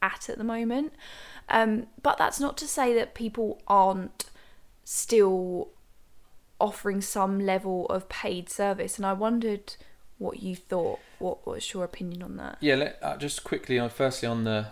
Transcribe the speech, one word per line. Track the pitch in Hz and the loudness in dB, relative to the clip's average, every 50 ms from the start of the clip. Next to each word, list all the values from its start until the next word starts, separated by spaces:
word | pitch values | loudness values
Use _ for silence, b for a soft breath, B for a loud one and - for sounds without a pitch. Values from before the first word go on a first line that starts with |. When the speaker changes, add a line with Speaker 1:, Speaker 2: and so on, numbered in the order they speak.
| - | 0
Speaker 1:
at, | 190 - - - - | 0 0 -4 -8 -8
at | - | -6
the | - 220 | -6 -4
moment. | 233 226 233 233 226 240 269 294 311 B B B B B B B B B B B - | -4 -2 -2 -2 0 0 0 -2 -2 B B B B B B B B B B B 2
Um, | - 226 226 220 214 220 226 - - - - | 4 4 6 4 4 0 -2 -6 -8 0 2
but | 285 - - | 2 4 4
that's | 320 - - - | 2 2 2 0
not | 277 285 - - | -2 -2 -2 -4
to | 302 | -6
say | 294 - 302 262 247 233 | -4 -2 0 2 2 4
that | 226 - - - | 2 0 0 -4
people | - 233 220 - 233 220 208 - - - | -6 -6 -6 -2 -2 -2 -2 -4 -4 0
aren't | - 202 196 190 190 190 185 185 - - - - b b b b b b b b b b - - | 4 6 8 8 6 4 2 -2 -6 -8 -10 -12 b b b b b b b b b b -20 -12
still | - - - - - 233 220 202 190 185 185 185 180 180 175 - - - - - - - - - - - - - - - - - _ - - | -6 -4 -4 0 4 6 8 8 8 6 2 0 -2 -2 -4 -6 -8 -10 -16 -20 -20 -20 -20 -20 -20 -20 -20 -20 -20 -20 -20 -20 _ -2 0
offering | 220 208 202 - - 202 196 196 | 0 0 0 -2 -4 -2 -2 -2
some | 196 - - 214 190 190 196 196 | -2 -2 0 0 2 2 2 2
level | 196 190 190 190 190 190 185 180 - | 2 2 2 2 2 0 -2 -2 0
of | - - 190 190 - | 0 0 -2 -2 -4
paid | - - - 208 190 180 175 - | -8 -6 -4 -4 -4 -4 -6 -8
service, | - - 202 202 196 202 165 196 - - | -4 0 0 0 0 0 -2 -4 -4 -2
and | 196 | -2
I | 196 196 | -2 0
wondered | 190 220 220 240 233 226 220 208 202 - - - b b b b b b - - - | 0 2 2 2 2 2 0 -2 -2 -4 -10 -16 b b b b b b -20 -12 -8
what | 208 - - - 202 | -6 -6 -6 -6 -6
you | 185 180 | -6 -8
thought. | 175 - - 185 180 165 - - - - - - - | -8 -6 -4 -2 0 0 0 -2 -4 -8 -14 -12 -6
What, | - 180 - - - | -4 -4 -4 -4 -6
what's | 180 - - - - - | -8 -6 -6 -6 -6 -6
your | 190 180 | -4 -6
opinion | 170 - - 190 175 170 175 180 | -6 -6 -8 -8 -8 -8 -8 -10
on | - - | -10 -10
that? | 185 - 67 - - | -10 -10 -10 -8 0
Speaker 2:
Yeah, | - 147 135 | 2 4 4
let, | 135 147 - - - - | 4 4 0 -2 -2 -4
uh, | - 71 | -4 -4
just | - 143 143 - - - | -2 -4 -4 -6 -6 -6
quickly | - - - - - 127 120 | -4 -4 -4 -2 0 2 2
on, | 120 117 | 2 0
firstly | - - 170 - 131 - - 117 | 0 2 2 2 2 0 -2 -2
on | 117 113 113 | 0 0 2
the, | 110 110 107 107 107 | 2 2 0 0 -2